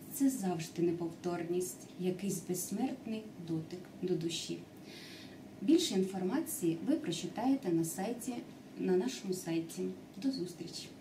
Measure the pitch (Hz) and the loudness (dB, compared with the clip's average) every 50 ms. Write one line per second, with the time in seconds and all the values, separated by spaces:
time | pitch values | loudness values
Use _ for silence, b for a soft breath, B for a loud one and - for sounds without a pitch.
0 | - - - - 277 269 - 208 190 185 175 160 160 - - 170 170 175 165 170 | -12 -6 0 4 4 4 4 4 2 0 2 0 -2 -4 0 2 4 4 4 2
1 | 170 165 - - - 175 175 170 170 170 175 180 185 - - - - - - 170 | 0 -4 -4 -2 -2 -2 0 0 0 0 2 2 0 0 -4 -10 -12 -12 -6 -2
2 | 180 185 180 - 202 196 - 165 - - 180 170 - - 196 220 254 269 - - | 0 0 0 0 0 -2 -2 -2 -2 -2 -2 -2 -2 -2 0 0 0 0 0 -2
3 | - 220 220 214 214 - - - 170 165 165 160 160 - 180 185 - - - - | -4 -4 -4 -4 -6 -8 -10 -8 -4 -2 -2 -2 -2 -4 -8 -10 -10 -10 -8 -2
4 | 185 185 180 160 160 165 160 - - - - - - - - - B B B B | 0 2 2 2 0 0 -2 -2 -4 -4 -6 -6 -8 -12 -16 -16 B B B B
5 | B B B B B B B B B - - - 202 202 320 339 - - 208 190 | B B B B B B B B B -14 -10 0 4 6 8 8 6 6 4 4
6 | 185 - - 190 185 185 226 320 330 - - - 180 165 160 - - - 302 - | 2 2 2 0 0 2 2 2 0 -2 -2 0 2 2 2 2 4 4 4 4
7 | - - 160 - - - - - 233 262 269 269 - 185 165 165 165 160 - - | 4 0 -2 -2 -2 -4 -2 2 4 4 4 4 4 4 4 4 4 2 0 0
8 | 190 220 240 - - 254 240 - - - - - - - - - 180 190 185 185 | 0 0 -2 -2 -4 -4 -4 -4 -6 -10 -14 -16 -16 -12 -6 0 2 4 6 6
9 | 233 254 - - - 196 180 - - 170 165 165 165 - - 185 185 185 190 - | 4 2 -2 -4 -2 -2 -2 -2 0 0 2 2 0 0 -2 -2 -2 -2 -4 -6
10 | - - - 190 196 269 269 170 175 175 - - 165 156 - - - - - - | -12 -14 -6 -2 0 2 2 2 0 -4 -4 -6 -8 -8 -8 -8 -10 -12 -14 -16